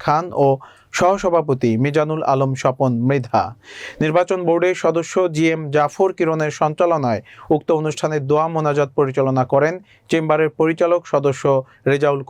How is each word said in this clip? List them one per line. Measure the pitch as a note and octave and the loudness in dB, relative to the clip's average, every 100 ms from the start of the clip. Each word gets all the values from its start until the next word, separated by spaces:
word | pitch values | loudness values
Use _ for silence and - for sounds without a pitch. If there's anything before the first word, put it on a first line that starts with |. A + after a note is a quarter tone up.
খান | - D3+ F3 C#3 C#3 | 0 -2 -2 0 2
ও | C3+ - - _ - | 0 -4 -20 _ 0
সহসভাপতি | F3+ G3 F#3 E3+ D3+ C3 A#2+ A2+ | 2 2 2 0 0 0 0 0
মিজানুল | C#3+ D3+ D3+ D#3 C#3 | 0 0 -2 -2 0
আলম | C3+ C3+ C3 | 0 0 0
স্বপন | C#3 B2+ C3 A#2 B2 | -2 0 -2 0 0
মৃধা। | C#3 C3 G#2+ F#2 - - - - - | 0 0 -2 -2 -8 -20 -18 -16 -4
নির্বাচন | D3+ E3+ F3+ F#3 E3+ | 0 2 0 0 0
বোর্ডের | E3+ F3+ F3+ | 2 2 0
সদস্য | E3 E3 D#3+ F#3 F3+ D#3 | 0 0 -2 0 0 2
জি | E3 | 0
এম | D#3+ D3+ D3 | 0 -2 0
জাফর | D3 - F#3+ F3+ | 0 0 0 2
কিরণের | D#3+ D#3+ D3+ - | -2 0 -2 -2
সঞ্চালনায় | D#3 D#3 F3 D#3+ B2+ G#2 - - - D3+ | -2 0 0 2 0 -4 -6 -16 -2 -2
উক্ত | - D#3 | 0 -2
অনুষ্ঠানে | D#3 D3+ D#3 D#3 C3+ | 0 -4 -4 -4 0
দোয়া | D3+ E3 | 0 0
মোনাজাত | D#3+ D3+ C#3+ C#3 - | -2 -2 0 -2 0
পরিচালনা | C3+ C3+ C3+ C3 B2+ | -2 0 0 0 2
করেন | C#3 D3+ F3+ - _ - | 2 2 -2 -14 _ -4
চেম্বারের | E3 D#3 D#3 D#3 - | -2 0 0 0 0
পরিচালক | D#3+ E3 E3+ F3 - | -2 0 0 0 0
সদস্য | D3 C#3 C3+ D3 C3+ C3 _ C3+ | -2 0 0 0 0 -2 _ -2
রেজাউল | C#3 D3 C#3 | 0 0 -2